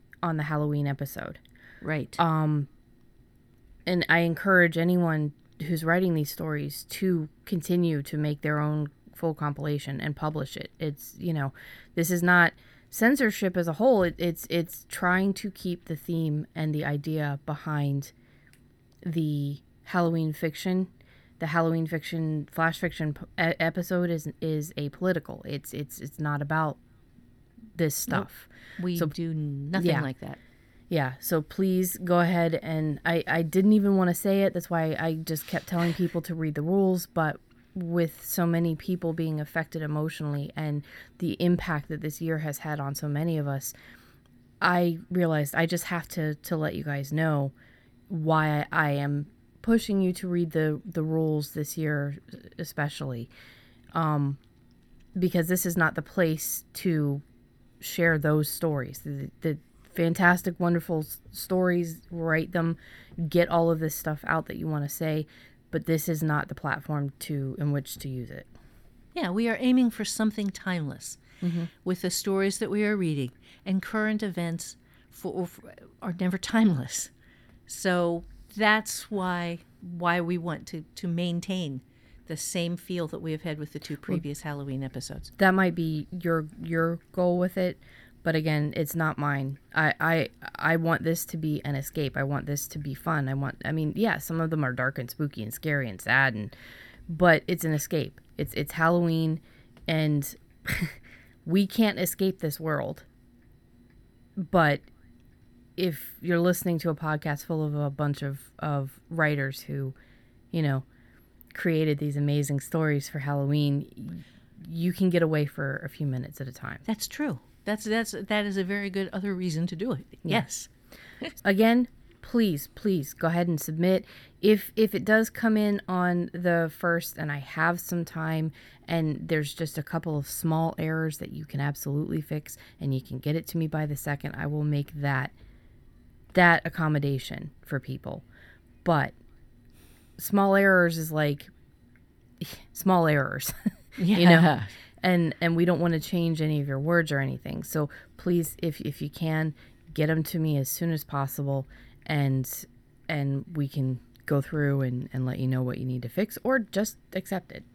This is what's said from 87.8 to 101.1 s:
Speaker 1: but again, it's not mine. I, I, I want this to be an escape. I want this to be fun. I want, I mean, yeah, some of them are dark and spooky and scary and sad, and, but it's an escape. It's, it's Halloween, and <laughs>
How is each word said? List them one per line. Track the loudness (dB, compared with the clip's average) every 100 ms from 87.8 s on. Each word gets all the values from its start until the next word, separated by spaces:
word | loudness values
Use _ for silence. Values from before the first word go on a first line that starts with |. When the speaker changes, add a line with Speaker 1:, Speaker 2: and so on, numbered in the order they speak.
| -14 -20 -20 -6
Speaker 1:
but | -2
again, | 0 2 2 0
it's | -2 -2 0
not | 0 0
mine. | -2 -2 -4 -8 _
I, | 0 0 2
I, | 2 2 0 -6 -14 -4
I | 0 2
want | 2 0
this | 0 -2 -4
to | -4
be | -2 -2 -2
an | -4
escape. | -4 -4 -4 -2
I |
want | -2 -2 -4
this | -6 -6
to | -8
be | -8
fun. | -6 -2 -2 0
I |
want, | -2 -4 -6
I | -4
mean, | -2 -2
yeah, | 0 0 0
some | -2 -2
of | 0
them | 0
are | 0
dark | 0 -2 -4
and | -8
spooky | -4 -6 -4
and | -10
scary | -6 -2 -2 -2
and | -6
sad, | 2 4 4
and, | 0 -6 -12 -20 -20 -20 -16 -10
but | 4 6 6 2
it's | -2 0
an |
escape. | -2 -2 -4 -4 -8 -14 -8
It's, | -6
it's | -4 -4
Halloween, | 0 2 4 4 2 2 -2 -6 -20 -20 -8 -2
and | 2 2 2 -2 -8 -20 _ -8
<laughs> | -4 -4 -8 -20